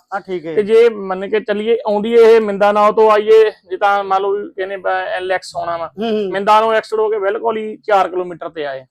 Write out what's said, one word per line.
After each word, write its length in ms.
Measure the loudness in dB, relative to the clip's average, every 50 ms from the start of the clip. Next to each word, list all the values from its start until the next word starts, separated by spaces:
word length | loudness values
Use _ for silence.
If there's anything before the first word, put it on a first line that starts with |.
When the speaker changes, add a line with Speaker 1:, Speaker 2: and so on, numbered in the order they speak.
| _ _ -10
Speaker 1:
ਹਾਂ, 60 | -10
ਠੀਕ 260 | -8 -8 -10 -10 -8
ਹੈ। 80 | -4 -4
Speaker 2:
ਤੇ 80 | -2
ਜੇ 260 | 0 2 4 4 4 4
ਮੰਨ 400 | 2 -2 -6 -6 -6 -6 -6 -4
ਕੇ 120 | -4 -4
ਚੱਲੀਏ, 340 | -2 -2 -4 -2 0 0 -2
ਆਉਂਦੀ 380 | 0 0 -2 -2 -2 0 2 4
ਇਹ 260 | 6 6 8 6 6
ਮਿੰਦਾਨਾਓ 520 | 4 0 0 0 2 2 2 4 2 2
ਤੋਂ 180 | 4 4 4 4
ਆਈਏ, 400 | 4 4 4 4 6 6 6 4
ਜੇ 260 | 0 _ _ -10 -4
ਤਾਂ 280 | -2 0 0 2 0 0
ਮੰਨ 180 | 0 -2 0
ਲਓ 100 | 0 -2
ਵੀ 160 | -2 -4 -6 -8
ਕਹਿੰਦੇ 280 | -10 -10 -8 -8 -8
ਬ-, 100 | -6 -4
ਐਲ 460 | -4 -4 -2 -4 -4 -6 -6 -4 -4
ਐਕਸ 240 | -4 -4 -6 -8 -10
ਆਉਣਾ 200 | -8 -6 -6 -6
ਵਾ, 100 | -6 -8
Speaker 1:
ਹੂੰ, 240 | -10 -8 -8 -6 -4
ਹੂੰ। 200 | -4 -4 -4 -4
Speaker 2:
ਮਿੰਦਾਨਾਓ 420 | -4 -2 0 2 2 2 2 2
ਐਕਸਿਟ 260 | 0 -2 -2 -2 -2 -2
ਹੋ 100 | -2 -2
ਕੇ 100 | -2 -2
ਬਿਲਕੁਲ 380 | -2 -2 -4 -2 -4 -4 -4
ਹੀ 200 | -4 -6 -10 -12
ਚਾਰ 320 | -10 _ 0 2 2 2 0
ਕਿਲੋਮੀਟਰ 400 | -2 -6 -8 -8 -10 -12 -14 -12
ਤੇ 180 | -10 -10 -8
ਆਏ। 160 | -8 -8 -10 -14 _